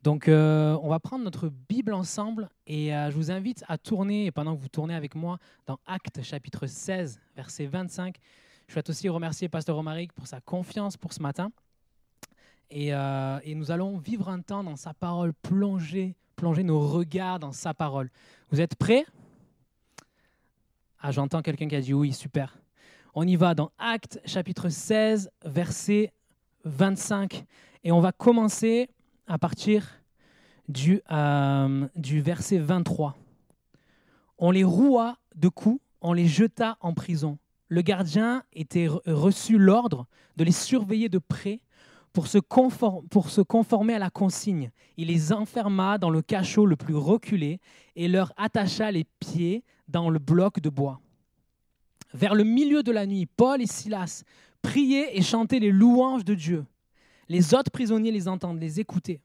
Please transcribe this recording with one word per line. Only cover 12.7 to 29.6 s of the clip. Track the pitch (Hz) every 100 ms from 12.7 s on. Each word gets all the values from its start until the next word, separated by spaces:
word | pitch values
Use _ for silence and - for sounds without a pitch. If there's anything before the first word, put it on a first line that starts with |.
| 147 147
euh, | 143 139 135 135 135
et | 156
nous | 156 147
allons | 170 190 196
vivre | 147 226 190
un | 185
temps | - 202
dans | 190 147
sa | -
parole, | 151 175 175 170
plonger, | 156 - 190 202 190 160 180 190 180 _ -
plonger | 170 160
nos | 185 156 147
regards | 156 170 185 185 185
dans | 143
sa | 139 175
parole. | 156 156 139 127 _ _ _ _
Vous | 143
êtes | 165 -
prêts ? | - 240 302 _ - _ _ _ _ _ _ - _ _ _ _ _ _ _ _ _ _
Ah, | 143
j'entends | 139 139 165
quelqu'un | 156 143 151
qui | 143
a |
dit | 131
oui, | 139 147
super. | 127 139 - 135 _ _ _ _ _ _
On | - 170
y | 180
va | 175
dans | 160 - _
Actes | 233 226 - - -
chapitre | - 180 185 175
seize, | 147 - 214 220 220 190 _ 170
verset | 139 175 - - 208 214 _ _ _ _ _
vingt-cinq. | 160 139 196 190 - 208 196 - - _ _ _
Et | 170
on | 170
va | 165
commencer | - - 233 220 - 226 226 254 _ _ _ _
à | 165
partir | 170 -